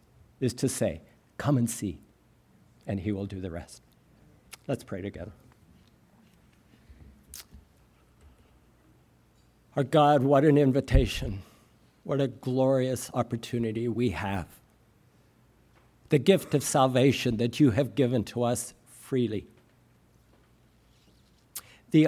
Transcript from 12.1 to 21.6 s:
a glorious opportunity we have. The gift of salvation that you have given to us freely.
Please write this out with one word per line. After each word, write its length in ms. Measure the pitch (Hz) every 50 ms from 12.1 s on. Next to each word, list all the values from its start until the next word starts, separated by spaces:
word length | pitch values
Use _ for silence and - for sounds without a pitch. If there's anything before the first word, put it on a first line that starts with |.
| 147 139
a 60 | 139 127
glorious 840 | - - - 127 127 131 131 131 135 131 127 131 127 123 - - -
opportunity 720 | 127 117 - - 117 - - - 120 117 110 110 113 117 120
we 240 | 110 113 123 120
have. 360 | - - 104 98 98 95 80 - - - _ _ _ _ _ _ _ _ _ _ _ _ _ _ _ _ _ _ _ _ _ _ _ _ _ _ _ _ _ -
The 100 | 156 143
gift 340 | 120 - 147 135 - - -
of 100 | 143 -
salvation 760 | - - 147 135 131 123 127 127 143 135 - - 127 117 107
that 220 | 117 120 - -
you 120 | 151 131
have 240 | 101 127 143 120 -
given 280 | - 131 120 127 120 98
to 180 | - - 120 120
us 320 | 117 123 117 - - - _ _
freely. 600 | _ - - - - 139 127 123 104 107 98 - - - _ _ _ _ _ _ _ _ _ _ _ _ _ _ _ _ _ _ _ _ _ _ _ _ _ _ _ _ _ _ _ _ _ _ _ _ _ _ _ - -